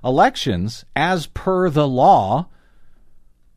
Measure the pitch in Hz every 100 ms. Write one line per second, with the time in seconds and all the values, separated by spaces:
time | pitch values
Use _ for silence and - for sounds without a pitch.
0 | 123 135 226 - 139 90 101 - - -
1 | 165 185 - - - 185 185 147 147 123
2 | 160 170 95 127 175 - _ _ - -
3 | - - - _ _